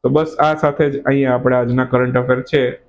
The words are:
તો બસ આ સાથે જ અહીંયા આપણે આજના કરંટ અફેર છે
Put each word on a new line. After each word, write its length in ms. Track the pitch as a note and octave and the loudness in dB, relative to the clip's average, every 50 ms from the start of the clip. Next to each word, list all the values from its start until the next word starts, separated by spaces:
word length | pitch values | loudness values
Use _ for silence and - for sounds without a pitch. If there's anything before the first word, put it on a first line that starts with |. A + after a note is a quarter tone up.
તો 60 | - B2+ | 0 2
બસ 280 | C#3 D3+ D#3+ D#3 - - | 0 0 0 -2 0 0
આ 160 | D3 D#3 D#3 | 0 0 2
સાથે 360 | D#3 D#3+ D3 C#3+ - D#3 C#3+ | 2 0 -2 0 0 -2 0
જ 140 | C#3 C#3 - | -2 -4 -2
અહીંયા 300 | - C3+ C#3 C3+ C3 B2 | 0 0 0 2 0 0
આપણે 220 | B2 B2+ B2+ B2+ | 0 0 0 0
આજના 280 | B2 B2 A#2+ B2 B2+ B2+ | 2 0 0 0 -2 0
કરંટ 320 | A#2+ B2+ B2 B2 B2 B2+ | 0 0 0 0 0 0
અફેર 260 | B2+ B2 B2 B2+ B2+ | -2 0 0 -2 -2
છે 280 | B2 - - C#3+ C3 B2 - - _ | -2 -2 0 0 0 0 -4 -8 _